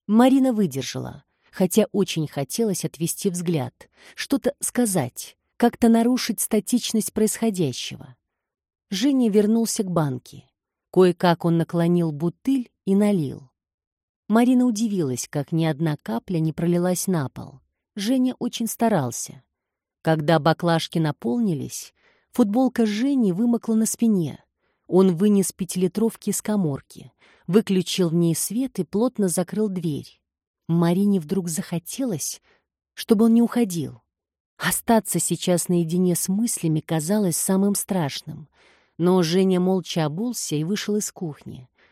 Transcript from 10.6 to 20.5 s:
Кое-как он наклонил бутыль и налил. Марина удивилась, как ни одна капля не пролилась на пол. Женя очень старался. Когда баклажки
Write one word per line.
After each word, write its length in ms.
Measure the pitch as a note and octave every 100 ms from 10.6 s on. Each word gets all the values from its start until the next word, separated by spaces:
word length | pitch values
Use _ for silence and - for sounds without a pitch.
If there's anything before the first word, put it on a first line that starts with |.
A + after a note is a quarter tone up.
| _ _ _
Кое-как 520 | - F#3 F3 F3+ E3
он 140 | F3 E3
наклонил 540 | D#3+ E3+ E3+ F3 E3
бутыль 580 | D3 E3+ - - C4+ A#3+ _
и 100 | -
налил. 560 | G3 G#3 G3+ C#3 B2+ C3 _ _ _ _ _ _ _ -
Марина 380 | A3 B3 B3+ B3
удивилась, 600 | G#3 A3+ G3 C#3+ B2 -
как 220 | D3 C#3
ни 140 | E3
одна 320 | D#3+ C#3+ E3 D3
капля 380 | - A3+ - E3+
не 140 | D#3+
пролилась 560 | D3+ E3+ F3 F3+ F3+ -
на 200 | F3 C3
пол. 320 | - D3+ C3+ _ _ _ -
Женя 400 | G3+ C4 B3+ -
очень 300 | B3 - A3+
старался. 760 | - A3+ G3 B2 - - C3+ _ _ _ _ _ _
Когда 360 | - D#3+ D3+ D#3+
баклажки 600 | D3